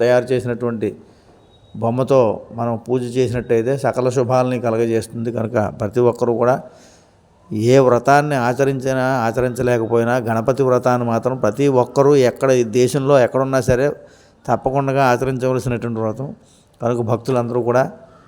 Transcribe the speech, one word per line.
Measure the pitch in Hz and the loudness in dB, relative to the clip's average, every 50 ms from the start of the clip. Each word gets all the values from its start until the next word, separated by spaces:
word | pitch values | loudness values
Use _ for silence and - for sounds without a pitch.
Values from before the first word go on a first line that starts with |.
తయారు | 117 120 123 123 120 | 2 2 2 2 2
చేసినటువంటి | - 131 123 104 123 120 113 120 120 117 110 104 101 - - - _ _ _ _ _ _ _ _ _ _ _ _ _ _ | 0 -4 -2 -2 -4 -6 -4 -4 -6 -4 -4 -4 -6 -6 -8 -20 _ _ _ _ _ _ _ _ _ _ _ _ _ _
బొమ్మతో | 104 113 117 117 127 131 113 139 135 120 107 98 - - - 104 | -4 -4 -2 -2 -2 0 2 4 4 4 2 0 -4 -8 -14 -10
మనం | 113 117 120 117 | -6 -6 -4 -4
పూజ | 110 - - 123 127 123 120 117 | -6 -6 -4 -4 -4 -4 -4 -2
చేసినట్టయితే | 127 127 117 113 123 113 - 120 113 113 123 139 | -2 -2 0 -2 -6 -2 0 0 0 2 0 -2
సకల | 135 117 123 110 127 127 127 | -2 -2 -2 -2 0 -2 0
శుభాలని | 120 139 123 113 127 127 127 127 127 120 | 0 0 0 2 2 0 2 0 -2 -2
కలగజేస్తుంది. | 113 117 113 113 117 117 113 113 110 - - 120 113 120 113 | -2 -2 0 0 0 0 0 -2 -2 -4 -10 -8 -6 -6 -4
కనుక | 120 110 107 123 113 107 98 - - | -4 -6 -2 0 -2 -2 -2 -4 -6
ప్రతి | 113 101 98 120 | -8 -4 0 2
ఒక్కరూ | 123 120 113 - 120 120 120 | 2 2 2 2 -2 -2 0
కూడా | 113 120 120 131 160 175 - - - - - - _ _ _ _ _ _ _ _ _ _ _ | 0 2 0 0 0 -4 -14 -20 -20 -20 -20 -20 _ _ _ _ _ _ _ _ _ _ _
ఏ | 147 107 107 120 127 139 | -6 -2 2 4 6 6
వ్రతాన్ని | 135 127 120 120 120 139 139 143 147 151 147 | 6 6 4 2 4 4 4 4 2 0 -2
ఆచరించినా, | 131 120 120 127 117 139 135 139 135 123 135 131 131 127 131 135 131 | -2 -2 -2 0 0 0 0 0 -2 -4 -4 -2 -2 -2 -2 -2 0
ఆచరించలేకపోయినా, | 113 113 113 131 123 127 120 120 127 123 120 120 113 107 117 117 117 117 123 | -2 -2 -2 -2 -2 -2 -2 -2 0 0 0 0 0 0 0 0 2 2 0
గణపతి | 131 113 110 113 113 110 123 127 120 139 | -2 0 -2 -2 -2 0 -2 0 0 2
వ్రతాన్ని | 127 127 123 123 127 123 123 120 | 2 2 2 2 2 0 0 0
మాత్రం | 120 113 113 117 123 131 | 0 -2 0 -2 -2 -4
ప్రతి | 127 117 107 104 120 143 143 | 0 -2 -2 0 2 0 2
ఒక్కరూ | 135 123 120 - - 139 135 139 147 | 4 2 2 2 2 2 4 4 4
ఎక్కడ, | 139 127 120 - - 139 135 | 4 4 2 0 0 0 2
ఈ | 131 127 120 | 2 2 2
దేశంలో | 110 104 123 123 123 - 143 135 135 143 135 | 0 2 2 2 2 2 -2 0 4 4 4
ఎక్కడున్నా | 120 110 - 131 135 135 135 131 | 4 4 2 -2 -2 0 -2 -2
సరే | 123 123 127 120 135 147 - - - - - _ _ _ _ _ _ | 0 0 0 0 0 -2 -2 -6 -14 -20 -20 _ _ _ _ _ _
తప్పకుండా | - 123 104 - 131 131 139 139 135 131 139 139 127 120 | -4 -4 -2 -2 -2 -2 -2 -2 0 0 2 2 2 2
ఆచరించవలసినటువంటి | 120 135 131 135 127 123 131 131 127 101 131 120 113 - 120 117 110 | 2 0 -4 -4 -2 -2 -2 -2 -2 -2 -4 -4 -4 -4 -6 -6 -4
వ్రతం. | 110 110 107 - 135 151 - - _ _ _ _ _ _ _ _ | -4 -4 -6 -6 -10 -12 -12 -16 _ _ _ _ _ _ _ _
కనుక | 117 117 123 117 | -4 -2 -2 -2
భక్తులందరూ | 120 110 120 113 113 - 131 123 120 117 120 123 113 | -2 -2 -2 -4 -2 -2 -2 -2 -2 -2 -4 -2 -2
కూడా | 117 120 123 135 170 - - - - - - _ | 0 0 0 0 0 -6 -16 -20 -20 -20 -20 _